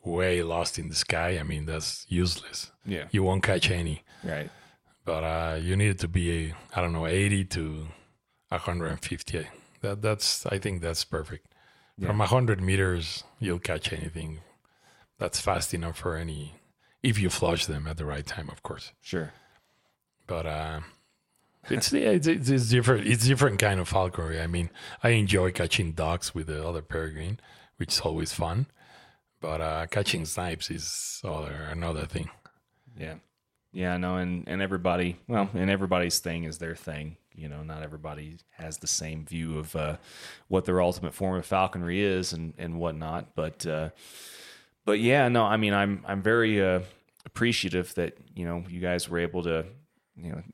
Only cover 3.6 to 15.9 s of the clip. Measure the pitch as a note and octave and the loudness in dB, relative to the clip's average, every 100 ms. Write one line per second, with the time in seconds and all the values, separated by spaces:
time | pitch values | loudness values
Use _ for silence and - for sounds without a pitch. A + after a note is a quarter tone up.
3.6 | - F2+ E2 D2+ _ - F2+ D2+ D2+ - | 2 2 0 -4 _ -12 -6 -6 -6 -14
4.6 | - _ _ _ - D#2+ D#2+ D#2+ E2 D#2+ | -20 _ _ _ -4 -2 0 0 -2 -2
5.6 | E2+ F#2+ G#2 F#2 E2+ F2 E2+ E2+ D#2+ D#2+ | 0 4 4 2 0 2 2 0 -2 -8
6.6 | - - F2 E2 D#2+ F2+ G2+ G2+ F2+ F2 | -6 0 0 0 2 4 4 2 0 -2
7.6 | D#2 D#2 D#2 - _ _ _ _ _ F2 | -4 -6 -10 -14 _ _ _ _ _ -4
8.6 | - F2 D#2+ D2+ - E2 - F2 D#2 - | -2 -2 -2 -4 -6 -8 -6 -6 -6 -14
9.6 | _ _ G#2 G2+ G#2+ G#2+ - - - G2 | _ _ -4 -2 0 0 0 0 -2 -2
10.6 | G2+ F#2 E2 E2+ - D#2+ D#2 D#2 _ _ | -2 -2 -2 -4 -2 -4 -6 -10 _ _
11.6 | _ _ _ - F#2 G#2 G2+ B2+ B2 G2 | _ _ _ -6 0 2 6 6 4 2
12.6 | F#2 G2 F#2+ F2 D#2+ - - _ G#2 F2 | 4 4 4 2 -2 -8 -12 _ -2 -2
13.6 | - E2 - D#2 D#2+ E2 D#2 D#2 - _ | -2 -4 -2 -4 -6 -8 -8 -10 -16 _
14.6 | _ _ _ _ _ _ F#2+ - - F#2 | _ _ _ _ _ _ -4 -2 0 0
15.6 | - F2 E2+ | 0 -4 -4